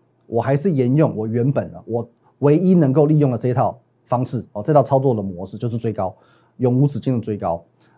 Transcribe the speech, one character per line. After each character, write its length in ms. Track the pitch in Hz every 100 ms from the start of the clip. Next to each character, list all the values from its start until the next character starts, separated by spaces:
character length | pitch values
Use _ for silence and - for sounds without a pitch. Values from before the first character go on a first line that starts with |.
| _ _ -
我 160 | 113
还 160 | 120 139
是 140 | 196
沿 220 | 143 123
用 220 | 139 139 104
我 100 | 110
原 240 | 117 127
本 220 | 135 87
的， 100 | 85 -
我 240 | 117 117 _ _ _
唯 180 | 139 156
一 180 | 185 180
能 160 | 139
够 140 | 131 147
利 140 | 151
用 120 | 143
的 60 | 120
这 100 | 127
一 60 |
套 260 | 123 107 - _ _ _
方 200 | 123 127
式 180 | 123 -
哦， 100 | 104
这 120 | 107
套 100 | 147
操 160 | 127 135
作 160 | 135 113
的 60 |
模 240 | 98 87 95
式 120 | 107
就 120 | 120
是 80 | 117
追 160 | 117
高， 200 | 101 92 - _ _ _ -
永 180 | 123 127
无 60 | 143
止 120 | 135
境 200 | 135 123
的 20 |
追 140 | 107 104
高 260 | 98 82 - _ _